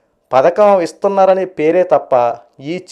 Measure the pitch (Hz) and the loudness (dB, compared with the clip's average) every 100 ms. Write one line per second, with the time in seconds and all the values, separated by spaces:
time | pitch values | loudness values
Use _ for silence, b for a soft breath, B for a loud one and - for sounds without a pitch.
0 | _ _ - 127 147 175 208 196 165 - | _ _ -4 0 0 2 2 2 -2 -4
1 | 202 196 190 190 185 185 156 175 180 143 | -4 0 2 0 -2 -4 -2 0 0 0
2 | - 127 120 104 _ _ 139 175 180 | 0 -2 -2 -4 _ _ -12 -12 -8